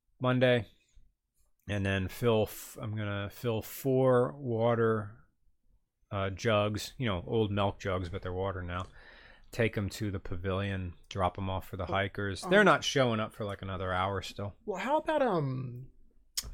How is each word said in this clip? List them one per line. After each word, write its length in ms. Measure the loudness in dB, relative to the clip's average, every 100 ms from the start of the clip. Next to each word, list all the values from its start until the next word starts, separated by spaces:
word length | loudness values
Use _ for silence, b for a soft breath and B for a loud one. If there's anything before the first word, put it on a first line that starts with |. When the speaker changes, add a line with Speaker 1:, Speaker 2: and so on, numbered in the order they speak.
| _ -4
Speaker 1:
Monday. 480 | 0 4 6 4 0 _ _ -20 -20 _ _ _ _ _ -6
And 160 | -2 0
then 240 | 0 -2
fill, 340 | 0 2 4
f-, 340 | 2 -4 -16 -10
I'm 140 | -8 -6
gonna 340 | -4 -4 -6
fill 300 | -6 -4 -4
four 720 | -4 -6 0 4 6 6 4
water, 840 | 0 -4 2 2 4 4 2 -2 -12 -20 _ _ _ _ _ _ _ -8
uh, 180 | -4 -2
jugs, 640 | -2 2 4 2 -2 -6 -4
you 100 | -2
know, 160 | -2 0
old 260 | 0 2
milk 280 | 2 0 0
jugs, 300 | -2 -2 -2
but 120 | -6
they're 120 | -6
water 280 | -4 -2 -4
now. 240 | -6 -6 -8 B B B B B B
Take 240 | 0 0 0
'em 120 | -4
to 200 | -4 -4
the 80 | -4
pavilion, 760 | -4 -4 -2 -2 -2 -4 -6 -10 -10
drop 280 | -2 0 0
'em 100 | -4
off 180 | -4 -6
for 100 | -8
the 60 |
Speaker 2:
Oh, 100 | -2
Speaker 1:
hikers. 500 | 0 0 -2 -4 -4
Speaker 2:
um, 80 | 2
Speaker 1:
They're 120 | 6
not 200 | 8 6
showing 360 | 2 2 2 2
up 140 | -2
for, 120 | -6 -8
like, 160 | -8
another 280 | -6 -4 -2
hour 300 | 0 0 -2
still. 320 | -6 -8 -10 -10 -8
Speaker 2:
Well, 160 | -6
how 160 | 0 0
about, 260 | 2 2
um, 640 | 2 2 0 -4 -8 -10 -14 -20 -20 _ _ -8 -8